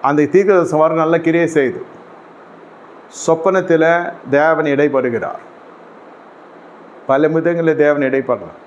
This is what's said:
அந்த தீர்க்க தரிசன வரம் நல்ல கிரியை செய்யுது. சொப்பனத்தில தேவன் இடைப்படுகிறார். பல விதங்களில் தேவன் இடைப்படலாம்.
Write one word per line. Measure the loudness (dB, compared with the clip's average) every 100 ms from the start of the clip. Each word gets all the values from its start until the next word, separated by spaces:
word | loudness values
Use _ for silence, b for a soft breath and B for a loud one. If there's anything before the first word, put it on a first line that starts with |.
அந்த | 0 0
தீர்க்க | 2 2 4
தரிசன | 2 2 2
வரம் | 2 2
நல்ல | 0 0
கிரியை | 0 0 0
செய்யுது. | 0 -2 -4 -14 -20 -20 -20 -20 -20 -20 -20 -20 -20 -20 -20 -20 -10 -2
சொப்பனத்தில | 0 0 -2 0 2 2 0 -2 -12 -2
தேவன் | 0 2 0
இடைப்படுகிறார். | 0 0 0 0 -2 -4 -8 -12 -18 -20 -20 -20 -20 -20 -20 -20 -20 -20 -20 -20 -20 -20 -20 -20 -2
பல | 0 2
விதங்களில் | 0 -2 -2 -2 2
தேவன் | 0 2
இடைப்படலாம். | 0 -2 -2 -6 -6 -20